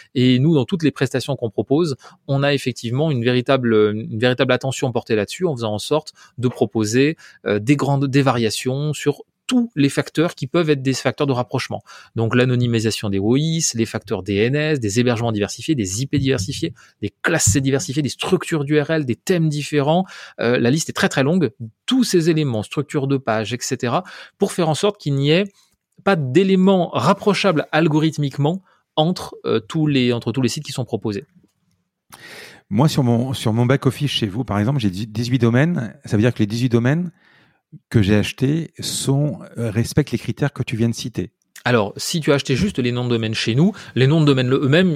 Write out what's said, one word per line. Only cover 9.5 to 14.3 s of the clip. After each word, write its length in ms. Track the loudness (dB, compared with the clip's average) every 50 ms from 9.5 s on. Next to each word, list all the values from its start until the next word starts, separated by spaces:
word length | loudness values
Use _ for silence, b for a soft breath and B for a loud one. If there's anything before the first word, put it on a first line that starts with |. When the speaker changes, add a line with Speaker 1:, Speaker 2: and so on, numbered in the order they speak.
| 0 0 0 0 0
Speaker 1:
les 140 | 0 0 0
facteurs 440 | 2 -2 -4 -4 -2 -2 -2 -2 -2
qui 140 | -6 -10 -4
peuvent 220 | -2 0 2 2
être 120 | 0 0 0
des 100 | -2 -2
facteurs 360 | 0 -2 -4 -2 0 -2 0
de 40 | 0
rapprochement. 520 | -2 -2 -2 -4 -6 -6 -6 -10 -12 B B B B B B B
Donc 180 | -2 -2 2 2
l'anonymisation 760 | 2 4 4 2 0 0 0 0 0 0 0 -2 -2 -4 -4
des 100 | -2 0
O 160 | 2 2 2
I, 280 | 2 2 0 -2 -2 -2 -4 -2
les 120 | -2 -4
facteurs 380 | -2 -4 -8 -8 -6 -6 -6 -4
D 100 | -2